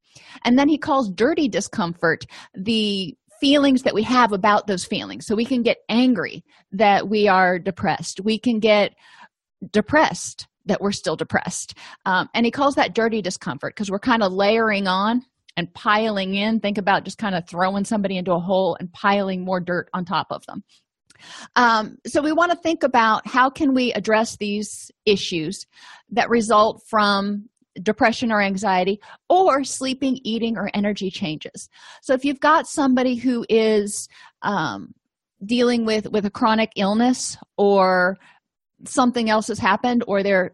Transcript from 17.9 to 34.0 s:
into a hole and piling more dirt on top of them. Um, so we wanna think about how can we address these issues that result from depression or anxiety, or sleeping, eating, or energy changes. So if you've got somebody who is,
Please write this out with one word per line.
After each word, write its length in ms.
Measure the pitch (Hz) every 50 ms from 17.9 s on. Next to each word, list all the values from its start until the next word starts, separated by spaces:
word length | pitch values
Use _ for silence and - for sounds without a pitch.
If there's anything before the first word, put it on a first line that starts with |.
| 233 208 196 190 196
into 160 | 180 180 190
a 80 | 175 165
hole 360 | 170 190 196 185 190 170 - -
and 120 | 185 175
piling 520 | - - - 202 202 202 196 190 190 185 180
more 160 | 185 190 185
dirt 280 | 175 180 180 170 - _ -
on 100 | 185 175
top 220 | 170 196 156 - -
of 140 | - - -
them. 180 | - - - - _ _ _ _ _ _ _ _ _ _ _ - - - - - - -
Um, 440 | 240 247 233 226 220 214 - - - -
so 160 | 226 - 311
we 120 | 285 302
wanna 240 | 311 320 339 349 339
think 260 | 339 - 320 339 320
about 460 | - 262 247 233 226 220 214 - - 208
how 200 | - 254 254 269
can 260 | 269 - 330 269 262
we 180 | 254 247 240
address 460 | - 220 175 220 220 214 226 - - -
these 520 | 214 208 202 208 208 - - - - - _ _ -
issues 640 | 214 202 196 - - 190 165 156 156 196 - - _ _ - - - - - _ -
that 200 | 196 233 240 -
result 520 | 226 240 214 220 220 208 214 220 - - - -
from 600 | - 214 208 202 202 196 196 202 208 208 208 - _ _ _ _ - -
depression 500 | 175 214 214 - 262 220 226 - 254 226
or 80 | 220 208
anxiety, 600 | 202 196 196 190 214 202 190 185 185 190 208 208 - - - - _ -
or 360 | 339 370 381 349 269 294 269
sleeping, 540 | - - - 269 262 262 262 277 269 254 - -
eating, 320 | 208 220 226 226 233 226
or 140 | 180 156 - -
energy 360 | 202 202 208 202 - 196 185
changes. 580 | - - 202 151 156 147 - - - - - - _ _ - - - -
So 120 | - - 262
if 100 | 262 269
you've 160 | 285 285 -
got 260 | - 294 311 330 254
somebody 500 | - - 320 277 262 254 262 254 254 247
who 280 | 233 240 262 247 233 - -
is, 600 | 214 226 220 220 220 208 208 208 - -